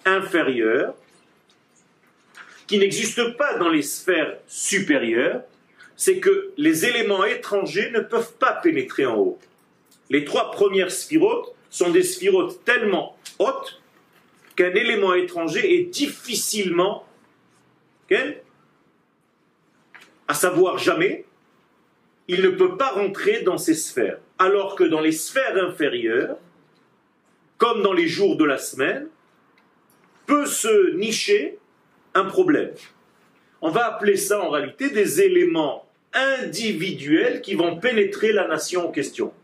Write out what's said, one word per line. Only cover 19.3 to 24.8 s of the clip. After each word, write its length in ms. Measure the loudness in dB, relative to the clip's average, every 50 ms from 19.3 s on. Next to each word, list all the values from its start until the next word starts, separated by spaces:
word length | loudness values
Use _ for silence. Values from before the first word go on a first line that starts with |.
| _ _ _ _ _ _ _ _ _ _ _ _ -20 -20 -20 _ _ _ _
à 60 | -6 -2
savoir 440 | 0 0 0 4 4 4 4 2
jamais, 480 | 0 0 0 2 2 0 0 -2 -4 -12 _ _ _ _ _ _ _ _ _ _ _ _ _ _ _ _ _ _ _ _
il 140 | -4 0 2
ne 80 | 2 2
peut 260 | 4 4 2 2 2
pas 140 | 0 -2 0
rentrer 500 | 0 -2 -2 -4 -4 0 0 0 0 2
dans 160 | 0 -2 -2
ces 180 | 0 0 0 0
sphères. 440 | 0 -2 -6 -2 -2 -2 -2 -4 -8 -14 _ _ 0
Alors 360 | 2 4 4 2 0 -4 0
que 80 | 0